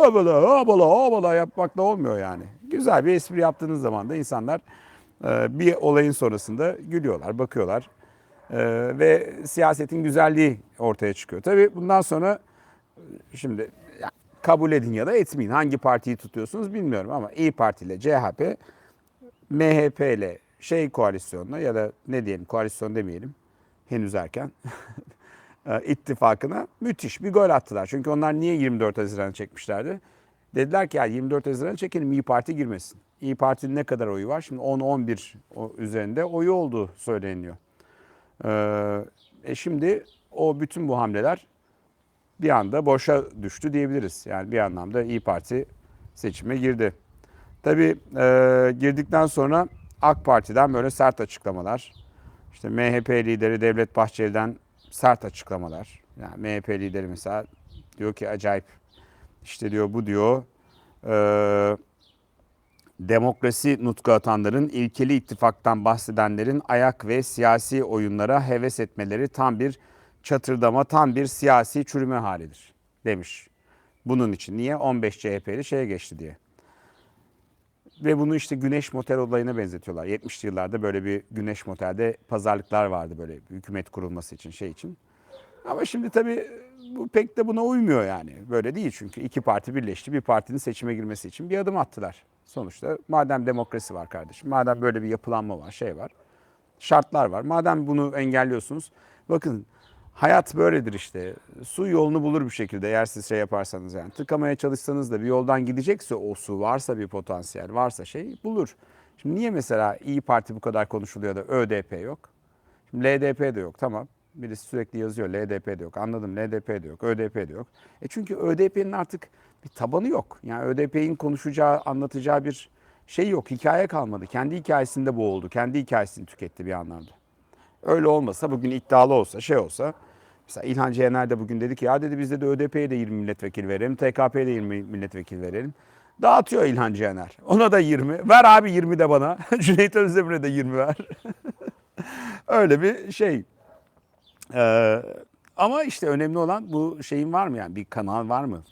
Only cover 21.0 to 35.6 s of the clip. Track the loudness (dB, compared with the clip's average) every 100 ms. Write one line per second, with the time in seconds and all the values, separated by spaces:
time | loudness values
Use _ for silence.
21 | 0 0 -8 -12 -10 -6 -2 -2 -4 -6
22 | -6 -4 -4 -6 -6 -4 -4 -6 -6 -6
23 | -6 -8 -14 -18 _ _ _ _ -8 -4
24 | -4 -4 -6 -8 -10 -12 -18 -16 -18 -20
25 | -20 _ _ -20 _ _ -6 -4 -2 -4
26 | -4 2 2 2 -2 -4 -8 -8 -6 -6
27 | -10 -8 0 4 4 4 0 -6 -6 -6
28 | -2 0 0 0 0 0 0 0 0 -2
29 | -4 -4 -6 -8 -14 -12 -8 -6 -6 -10
30 | -14 _ _ _ _ -4 0 0 0 -2
31 | -2 -2 -2 -2 -2 -4 -6 -6 -6 -4
32 | -2 0 2 0 0 -4 -6 -8 -12 -20
33 | _ _ -8 0 0 0 -4 -4 -4 -2
34 | -2 -4 -4 -6 -8 -6 -4 -2 0 0
35 | -2 -6 -10 -20 _ -12